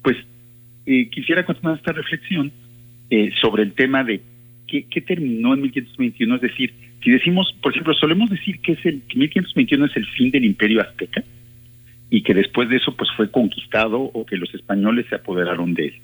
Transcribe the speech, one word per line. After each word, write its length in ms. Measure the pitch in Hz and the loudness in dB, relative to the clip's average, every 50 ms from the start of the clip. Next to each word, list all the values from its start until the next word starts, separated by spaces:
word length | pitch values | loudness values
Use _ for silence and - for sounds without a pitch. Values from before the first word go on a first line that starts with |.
pues, 160 | - 135 123 - - - _ _ _ _ _ _ _ - _ _ _ | 2 0 0 0 -6 -20 _ _ _ _ _ _ _ -20 _ _ _
eh, 200 | - 131 127 120 113 | 0 2 2 2 0
quisiera 360 | - - 127 - 165 180 175 | -6 -8 -2 0 0 0 0
continuar 320 | - 160 - - 165 160 | -2 -4 -2 -2 -4 -4
esta 140 | 147 - 170 | -2 -4 -6
reflexión, 600 | 160 156 - - 165 156 - - 190 160 139 143 - - - - - - - - - - - - | -6 -6 -6 -8 -8 -8 -6 -4 -2 -2 -2 -2 -6 -14 -20 -20 -20 -20 -20 -20 -20 -20 -4 0
eh, 180 | 120 107 104 95 - - | 2 2 2 2 0 0
sobre 220 | - 113 104 104 | 0 2 2 2
el 120 | 107 98 90 | 0 0 2
tema 300 | - 127 131 135 135 131 | 0 0 2 2 0 0
de 200 | 117 104 98 - - - - - - - - _ | 0 -4 -4 -6 -16 -20 -20 -20 -20 -20 -20 _
qué, 220 | - - 143 131 - | -6 -6 -6 -6 -4
qué 120 | - 170 | -8 -8
terminó 520 | - - 185 175 156 127 117 113 117 123 135 | -4 -4 -4 -2 -2 -4 -2 0 2 2 2
en 80 | 139 | 2
mil 100 | 139 131 | 0 -2
quinientos 260 | 120 135 120 - - | -4 -4 -8 -8 -4
veintiuno, 380 | - 127 117 110 - 117 110 123 | -2 -2 -2 0 -2 0 0 0
es 40 | 123 | 0
decir, 320 | 123 107 - - 127 120 - - - - _ - - | -2 -4 -2 -4 -6 -6 -6 -14 -20 -20 _ -2 4
si 80 | 120 | 4
decimos, 440 | 123 127 - 175 180 185 185 - - - | 4 4 4 2 2 2 0 -2 -4 -2
por 100 | - - | -4 -2
ejemplo, 220 | - - 170 160 143 | -2 -2 -2 0 0
solemos 380 | - 156 156 165 190 233 220 | 2 2 2 4 2 2 2
decir 260 | 196 - - 202 170 - | 0 -2 -4 -6 -6 -4
que 100 | - - | -2 -2
es 120 | 160 - - | -2 0 0
el, 200 | 175 156 135 - | -2 -2 -2 -10
que 160 | - - 127 | -4 0 0
mil 100 | 139 156 | 0 2
quinientos 240 | - 202 180 - - | 2 -2 -2 0 0
veintiuno 320 | 156 123 - 147 135 147 | 0 2 4 4 2 2
es 100 | 143 - | 0 0
el 120 | 123 107 | -4 -6
fin 240 | - - - 123 127 | -6 0 0 2 2
del 120 | 135 - - | 4 2 2
Imperio 380 | 104 98 - 107 104 110 110 | 2 2 2 2 2 2 2
Azteca 420 | 98 - - - 90 - - - - - - - - - _ - - _ _ _ _ - _ _ - - | 0 -2 -6 -12 -10 -6 -6 -8 -8 -8 -20 -20 -20 -20 _ -20 -20 _ _ _ _ -20 _ _ -4 0
y 140 | - 107 - | 0 2 4
que 100 | - 101 | 4 4
después 340 | 95 98 - - 123 123 | 4 2 2 0 -2 0
de 100 | 113 127 | 2 0
eso, 180 | 123 - 143 127 | 0 0 -2 -4
pues, 160 | - 107 98 - | -4 -6 -6 -2
fue 140 | - 110 98 | -2 -2 0
conquistado 720 | - 131 117 98 - - - - - 110 110 110 107 123 | 2 0 0 0 -2 -6 -10 -4 -2 0 0 0 0 -2
o 260 | 135 - - 117 110 | -4 -4 -6 -8 -6
que 120 | - 104 | -6 -6
los 140 | 92 87 - - | -6 -6 -8 -10
españoles 500 | 90 _ - 101 101 98 107 117 120 117 | -16 _ -4 -2 0 2 2 2 0 0
se 60 | - 107 | -2 -6
apoderaron 600 | - _ - 92 90 87 87 87 85 87 85 85 | -6 _ -4 -2 -2 -2 -2 -2 -2 -2 -2 -2
de 140 | 78 76 69 | -2 -2 -4
él. 40 | - - | -6 -12